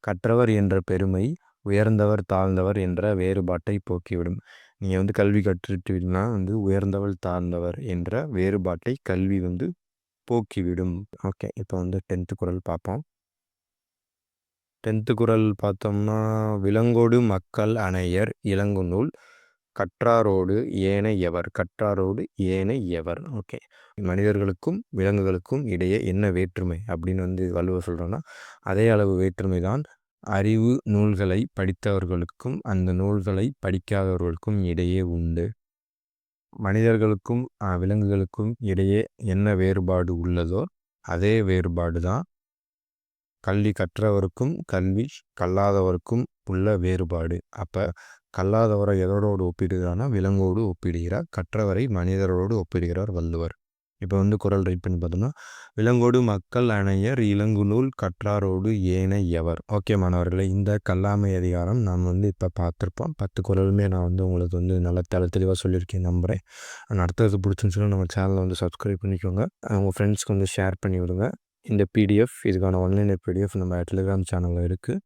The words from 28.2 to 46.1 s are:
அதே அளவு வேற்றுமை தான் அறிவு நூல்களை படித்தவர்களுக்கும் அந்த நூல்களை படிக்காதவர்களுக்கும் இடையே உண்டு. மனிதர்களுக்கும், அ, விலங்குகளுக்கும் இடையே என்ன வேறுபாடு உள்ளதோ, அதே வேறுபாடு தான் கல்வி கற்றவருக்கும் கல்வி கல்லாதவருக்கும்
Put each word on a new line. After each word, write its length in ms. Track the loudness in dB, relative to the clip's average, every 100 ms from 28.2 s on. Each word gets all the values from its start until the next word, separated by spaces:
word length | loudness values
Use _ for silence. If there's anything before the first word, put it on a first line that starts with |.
| -10 -18 -20 -12
அதே 280 | -4 2 4
அளவு 260 | 4 4 2
வேற்றுமை 460 | 0 0 -2 0
தான் 220 | 0 -2 -6 _ _ _
அறிவு 560 | -4 0 2 4 4 2
நூல்களை 560 | 2 2 4 2 2 0 -2
படித்தவர்களுக்கும் 1040 | -2 -4 -2 -2 -2 0 -2 -4 _ -8 -8
அந்த 280 | -4 0 0
நூல்களை 520 | 0 0 0 0 0 -2 -2
படிக்காதவர்களுக்கும் 960 | -4 -4 -2 -2 0 0 -2 -4 -2 -2
இடையே 380 | 0 0 0 0 0
உண்டு. 380 | -2 -2 -2 -4 -6 _ _ _ _ _ _ _ _ _
மனிதர்களுக்கும், 880 | -6 0 4 4 4 4 0 -2 -4 -4 _
அ, 160 | -4 0
விலங்குகளுக்கும் 720 | 0 2 2 2 0 -2 -4 -4
இடையே 420 | -2 0 2 2 0 _
என்ன 240 | -2 2 2 4
வேறுபாடு 560 | 2 2 2 0 0 -2
உள்ளதோ, 460 | 0 0 0 -2 -4 _ _ _ -6
அதே 360 | 0 2 2
வேறுபாடு 580 | 2 2 0 -2 -2 -2
தான் 220 | -2 -2 -6 _ _ _ _ _ _ _ _ _ _ _
கல்வி 280 | -2 0 0
கற்றவருக்கும் 840 | 0 -4 0 2 2 0 -2 -4 -4 -4
கல்வி 400 | -2 0 0 -2 -8 _
கல்லாதவருக்கும் 880 | -6 -2 2 2 2 2 0 -2